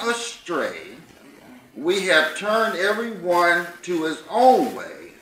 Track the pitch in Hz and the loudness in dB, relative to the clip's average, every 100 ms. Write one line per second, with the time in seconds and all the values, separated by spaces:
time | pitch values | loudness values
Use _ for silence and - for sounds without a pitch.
0 | 233 233 - - - 151 104 85 - - | -2 -4 -6 -12 -6 -4 -4 -6 -14 -18
1 | - - - - - - - - 160 196 | -20 -20 -20 -20 -20 -20 -20 -4 -2 0
2 | 185 156 156 - 208 220 220 175 202 214 | 2 2 2 -2 0 0 0 0 -2 -2
3 | 233 196 175 175 175 170 170 - 175 170 | -4 -4 0 4 4 2 -2 -10 -6 -4
4 | 160 147 - 214 254 226 127 - - - | -2 -6 -4 4 6 6 2 -4 -12 -14
5 | - - | -18 -20